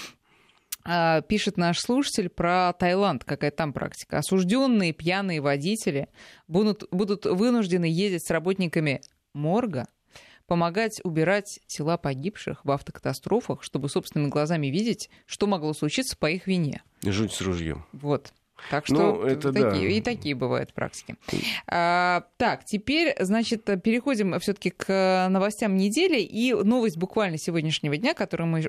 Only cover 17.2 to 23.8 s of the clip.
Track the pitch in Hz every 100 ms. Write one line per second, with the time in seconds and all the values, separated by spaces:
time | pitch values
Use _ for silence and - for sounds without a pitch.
17.2 | 107 - 92 87 80 76 - 139 143 143
18.2 | - - _ - - 147 - 139 208 87
19.2 | 120 135 143 135 120 98 95 208 226 233
20.2 | 151 131 127 123 131 - - - - -
21.2 | - 50 - - - 175 170 175 180 175
22.2 | - - 233 135 - 208 233 302 320 -
23.2 | 185 220 226 220 - 196